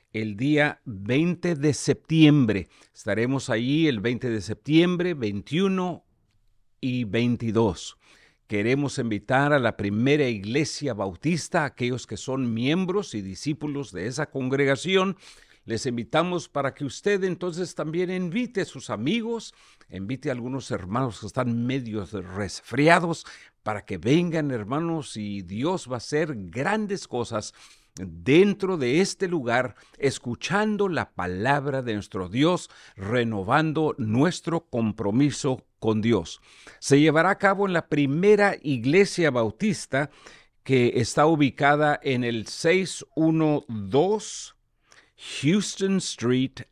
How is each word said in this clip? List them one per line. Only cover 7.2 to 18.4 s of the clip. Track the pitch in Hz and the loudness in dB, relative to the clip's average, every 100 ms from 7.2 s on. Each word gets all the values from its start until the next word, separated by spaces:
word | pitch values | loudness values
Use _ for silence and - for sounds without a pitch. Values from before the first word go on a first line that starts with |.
| 120 117 117 107 110 82 - - _ _ _ _ _ | 0 0 0 2 2 0 -10 -16 _ _ _ _ _
Queremos | 104 110 135 139 - | -2 0 0 0 -2
invitar | 117 104 - 131 143 | -2 -4 0 0 4
a | 147 | 2
la | 117 - | 2 -2
primera | 101 104 131 151 127 | -2 0 2 2 2
iglesia | 107 101 135 143 - 143 | -2 -4 -2 -2 -4 -6
bautista, | 104 98 87 147 170 - 170 | -4 -6 -4 -2 -2 -2 -2
aquellos | 139 - 123 123 | -2 -4 -4 -4
que | - 110 | -8 -10
son | - 135 120 | -6 -4 -2
miembros | 113 131 170 180 196 - | -2 0 0 0 -2 -4
y | 107 | -8
discípulos | 95 92 147 147 147 139 139 | -8 -8 -6 -6 -6 -6 -8
de | - 107 | -6 -6
esa | 131 147 | -6 -6
congregación. | 139 127 135 139 135 185 190 185 - - - _ _ | -4 -2 2 2 2 2 2 2 -4 -14 -20 _ _
Les | 101 110 135 | -8 -6 -4
invitamos | 120 110 156 180 175 - | -4 -2 0 0 -2 -4
para | 143 135 | -4 -4
que | - | -4
usted | 139 - 202 202 | -10 -4 -2 0
entonces | 185 175 180 165 180 - | 0 -2 -6 -6 -8 -6
también | 156 170 180 | -4 -2 -2
invite | 185 180 208 | -2 -4 -4